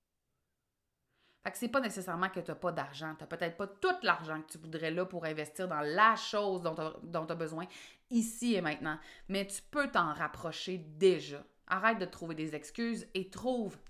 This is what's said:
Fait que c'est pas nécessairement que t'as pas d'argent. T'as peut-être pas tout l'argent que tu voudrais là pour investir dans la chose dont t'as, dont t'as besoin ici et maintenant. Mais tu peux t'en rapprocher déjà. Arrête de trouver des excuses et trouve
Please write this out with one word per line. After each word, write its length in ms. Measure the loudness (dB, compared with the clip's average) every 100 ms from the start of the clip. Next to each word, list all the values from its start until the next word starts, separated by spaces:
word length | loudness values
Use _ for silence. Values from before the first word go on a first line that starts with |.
| _ _ _ _ _ _ _ _ _ _ _ _ _ _
Fait 80 | -8
que 60 | -4
c'est 100 | 0
pas 100 | 2
nécessairement 500 | 0 -4 -4 -2 -2
que 100 | -2
t'as 160 | -6 -4
pas 160 | -2
d'argent. 420 | -2 -6 -6 -10 -10
T'as 80 | -10
peut-être 280 | -4 -4 -2
pas 120 | -8
tout 280 | 0 2 2
l'argent 400 | 4 2 2 -6
que 100 | -6
tu 60 | -14
voudrais 320 | -8 -2 0
là 160 | 0 0
pour 200 | -2 -2
investir 420 | -2 -4 -4 -2
dans 140 | 0
la 340 | 2 8 8 8
chose 480 | 0 0 2 0
dont 100 | -2
t'as, 200 | -2 -4 -6
dont 240 | -4 -4 -2
t'as 80 | -2
besoin 320 | -2 -4 -8 -10 -20 -20 _
ici 460 | 2 2 0 2 4
et 60 |
maintenant. 360 | 2 0 -2 -4 -8 -18 -2
Mais 180 | -2 -2
tu 160 | -6
peux 300 | -4 0 2
t'en 200 | 4 2 2
rapprocher 640 | -2 -2 -6 -4 -4 -6
déjà. 680 | -6 6 6 6 0 -10 -12 _ -2
Arrête 320 | 4 4 4
de 60 | -2
trouver 280 | -6 -6
des 220 | -4 -4 -4
excuses 520 | -8 -4 -2 -2 -4
et 160 | -6 -6
trouve 480 | -4 0 0 -2 -6